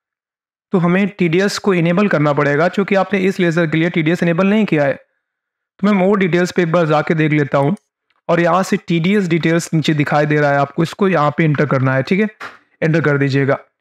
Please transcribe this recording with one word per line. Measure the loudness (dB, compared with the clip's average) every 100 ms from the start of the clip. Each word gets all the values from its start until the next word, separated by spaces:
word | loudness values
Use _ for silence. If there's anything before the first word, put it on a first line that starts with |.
| _ _ _ _ _ _ _
तो | 0
हमें | 2 0 -2
टीडीएस | -2 -2 0 -2 -2
को | -2
इनेबल | 0 0 0 0
करना | 0 0
पड़ेगा, | 0 0 0 0
क्योंकि | -2 -2
आपने | -2 -2 -2
इस | -2 0
लेजर | -2 0 0
के | 0
लिए | -2
टीडीएस | -2 -2 0
इनेबल | 0 0 2
नहीं | 0 0
किया | 0
है। | 0
तो | -4 _ _ _ _ _ _ _ _ 0
मैं | 2
more | 2 2
details | 2 0 0
पे | 0
एक | 0
बार | 2 2
जाके | 0 0
देख | 0 0
लेता | 0 0 0
हूँ | 0 -2 _ _ _ _ -2
और | 0
यहाँ | 2 0
से | 0 -4
टीडीएस | -2 -2 0 0 0
डिटेल्स | 0 0 0 0
नीचे | -2 0
दिखाई | 0 0 0 0
दे | 2
रहा | 2
है | 0
आपको, | -2 -2
इसको | -4 -2 0
यहाँ | 2 0
पे | 0
एंटर | 0 0 0
करना | 0 0
है, | 0
ठीक | 0 0
है, | -2 -6 -20 -20 _ _
एंटर | -2 0
कर | 0 0
दीजिएगा। | 0 0 0 -2 -6 _